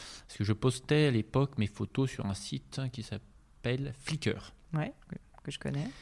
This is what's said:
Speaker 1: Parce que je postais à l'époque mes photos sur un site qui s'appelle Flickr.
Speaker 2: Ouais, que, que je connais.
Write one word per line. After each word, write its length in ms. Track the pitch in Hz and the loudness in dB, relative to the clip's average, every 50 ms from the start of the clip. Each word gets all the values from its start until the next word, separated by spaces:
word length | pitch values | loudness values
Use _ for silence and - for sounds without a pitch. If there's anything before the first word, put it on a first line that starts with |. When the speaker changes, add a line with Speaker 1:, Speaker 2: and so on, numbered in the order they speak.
| - - - - - - | -16 -14 -16 -16 -16 -14
Speaker 1:
Parce 100 | - - | -2 0
que 60 | 104 | 2
je 80 | 101 107 | 2 2
postais 540 | - - 131 120 - - - 147 151 151 | 4 4 2 2 2 0 2 4 6 6
à 40 | 143 | 6
l'époque 480 | 120 110 107 - - 131 139 - - - | 6 4 2 4 4 2 2 2 2 0
mes 80 | 104 | 0
photos 420 | 104 - - 104 - - 131 135 131 | 0 0 -4 -6 -2 2 2 0 2
sur 160 | - - 107 | 0 -2 -4
un 80 | 101 98 | -2 -4
site 460 | - - - 139 135 - - - 139 135 127 - | -4 -6 -6 -8 -8 -8 -8 -6 -4 -4 -4 -4
qui 100 | - 107 | -6 -8
s'appelle 920 | - 104 101 - - - - - _ - - - 120 123 135 139 139 - - | -6 -8 -10 -10 -12 -20 -20 -20 _ -20 -6 -2 -2 0 0 -2 -4 -6 -8
Flickr. 540 | - - 160 147 - 104 - - - - - - - - 165 | -4 -4 -4 0 0 0 -2 -2 -6 -14 -18 -18 -12 -4 -2
Speaker 2:
Ouais, 200 | 151 156 254 294 - - - | -2 -2 -2 -4 -12 -14 -12
que, 60 | - - - - - - - | -12 -12 -12 -16 -20 -14 -12
que 60 | 147 139 | -10 -10
je 60 | - | -6
connais. 280 | - 139 139 139 165 254 - - | -6 -4 -4 -4 -4 -6 -8 -12